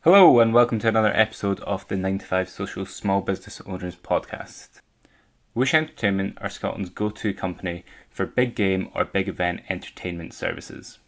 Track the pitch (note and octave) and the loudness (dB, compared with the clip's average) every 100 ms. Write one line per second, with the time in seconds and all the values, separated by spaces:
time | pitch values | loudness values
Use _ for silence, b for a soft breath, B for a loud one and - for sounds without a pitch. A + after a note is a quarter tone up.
0 | - G3 F3+ B2 A2+ A#2+ A#2+ A2+ A2+ A2 | 6 8 10 8 6 6 4 2 2 4
1 | G#2+ - G#2+ - G2+ G2 - G2 - G2 | 2 4 0 0 -2 -2 -2 -6 -2 -2
2 | F#2+ G2 - - - - G2+ - G2 - | 0 -2 -2 -2 -2 -6 -8 -6 -8 -6
3 | G2+ G2 F#2+ F#2+ - - - F#2 F2+ - | 0 0 0 -6 -6 -16 -10 -8 -8 -10
4 | - F2 - F#2 - - - _ _ _ | -2 -2 -2 -12 -12 -16 -20 _ _ _
5 | b b b b _ A2+ C3 D#3 D#3 - | b b b b _ -2 0 0 -2 -2
6 | G2+ G2 G2 - G2+ - G2 - F#2 - | 0 0 -2 -4 -10 -6 -6 -4 -8 -4
7 | G#2+ G#2 G#2+ F#2+ F#2 F2 F2+ E2+ - B | -4 -2 -4 -4 -6 -4 -6 -8 -12 B
8 | B - F#2+ - B2 - G2 F#2+ F#2 - | B -6 -2 0 -2 0 0 0 -2 -4
9 | - G2 G2 F2 F2 F2 - F#2 - - | -2 -2 -4 -2 -4 -4 -8 -10 -10 -10
10 | F#2 F2 E2 - E2+ D#2+ - - - - | -8 -8 -10 -8 -6 -6 -12 -16 -16 -20